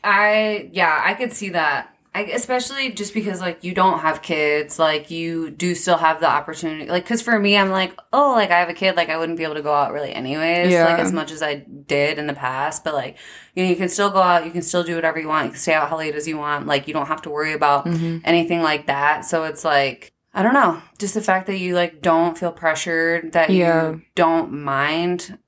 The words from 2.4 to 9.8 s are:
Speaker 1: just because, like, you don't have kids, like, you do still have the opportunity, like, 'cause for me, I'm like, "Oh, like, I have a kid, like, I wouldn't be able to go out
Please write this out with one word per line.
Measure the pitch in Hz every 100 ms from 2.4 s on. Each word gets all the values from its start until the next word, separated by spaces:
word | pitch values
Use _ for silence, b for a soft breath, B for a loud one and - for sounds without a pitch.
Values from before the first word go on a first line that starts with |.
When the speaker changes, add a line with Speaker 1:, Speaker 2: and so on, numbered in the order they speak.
| - 254 247 277 262
Speaker 1:
just | 202 208
because, | 220 208 185
like, | 180 170
you | 180
don't | 185 185 165
have | 160 156
kids, | - 160 151 147 147 -
like, | 160 151 151
you | 165 165 165 160
do | 151 180
still | 175 - 170
have | 165 160
the | 156
opportunity, | 135 147 156 160 156 151
like, | 180
'cause | 180 233
for | 233 220
me, | 202 202
I'm | 196
like, | 190 185 - _
"Oh, | 254 285 240
like, | 196
I | 175
have | 175
a |
kid, | 175 190 175
like, | 160
I | 160
wouldn't | 165 165
be |
able | 160 151
to |
go | 147
out | 147